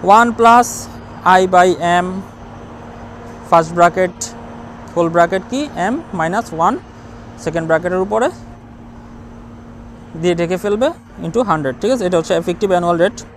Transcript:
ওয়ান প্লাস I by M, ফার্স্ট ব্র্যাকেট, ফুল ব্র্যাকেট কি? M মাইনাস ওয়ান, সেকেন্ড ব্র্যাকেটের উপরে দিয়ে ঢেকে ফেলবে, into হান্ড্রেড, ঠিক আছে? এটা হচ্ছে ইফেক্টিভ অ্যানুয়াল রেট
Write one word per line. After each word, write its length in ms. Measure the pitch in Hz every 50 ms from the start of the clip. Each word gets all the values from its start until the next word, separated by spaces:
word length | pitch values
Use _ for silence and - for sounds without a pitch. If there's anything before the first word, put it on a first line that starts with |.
| -
ওয়ান 280 | 180 202 220 233 240
প্লাস 560 | 226 226 233 226 233 240 240 - - - - - - - - - - - -
I 220 | 175 185 185 190
by 280 | 185 185 180 180 185 175 - 165 175 175 180
M, 40 | 180 185 185 196 190 - - - - - - - - - - - - - - - - - - - - - - - - -
ফার্স্ট 220 | 175 170 165 160
ব্র্যাকেট, 380 | 170 175 170 175 170 185 185 180 180 - - - - - - - - - - - - - - - -
ফুল 140 | 175 170 165
ব্র্যাকেট 340 | 165 175 170 170 185 190 190 -
কি? 180 | 240 269 302 277 - 170 175 202
M 40 | 247 330 330 - -
মাইনাস 300 | 180 160 165 185 220 226 -
ওয়ান, 260 | 165 160 165 190 247 359 - - - - - - - - - - - -
সেকেন্ড 280 | - 160 156 170 165
ব্র্যাকেটের 320 | 160 160 160 170 180 180 185
উপরে 300 | 185 202 208 220 226 - - - - - - - - - - - - - - - - - - - - - - - - - - - - - - - - - - - - - - 160
দিয়ে 120 | 160 180 175
ঢেকে 220 | 170 170 165 185
ফেলবে, 340 | 180 190 208 208 214 254 302 339 - - - - - 165
into 200 | 165 160 233 254
হান্ড্রেড, 320 | 202 170 156 143 135 127 -
ঠিক 100 | - 220
আছে? 160 | 262 247 202
এটা 120 | 180 185 165
হচ্ছে 180 | 165 - 185
ইফেক্টিভ 340 | 165 165 180 175 - 214 196
অ্যানুয়াল 280 | 185 175 175 170 175 165
রেট 260 | 170 208 240 - - - -